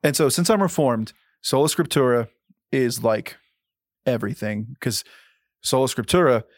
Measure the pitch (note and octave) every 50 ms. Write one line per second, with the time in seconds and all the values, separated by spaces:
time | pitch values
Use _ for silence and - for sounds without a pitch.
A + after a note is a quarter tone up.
0 | - D3 C#3 - D#3 C3 - F3 F3 A3+ A3 G3+ G3 E3+ - - D3 B2+ A#2 A2
1 | A2 - - _ _ _ _ _ - - - A#2 D#3+ D3+ - - D#3 - - D3
2 | C3 B2 A#2+ A#2+ A2+ - _ _ _ _ _ _ _ _ - C3+ B2+ A#2+ A#2 A2
3 | A2 A2+ A2 G#2+ - - - - _ _ _ _ _ _ _ _ _ _ _ _
4 | - C3 B2 G#2+ G#2+ G#2 C3 - A2+ G#2+ G#2+ G#2 A2 A#2 C3+ - - B2+ - -
5 | - _ - - _ _ _ _ _ _ _ _ - - C3+ C3 C3 B2 - B2+
6 | G#2+ - - F3+ E3+ C3+ A#2+ A2 - _ _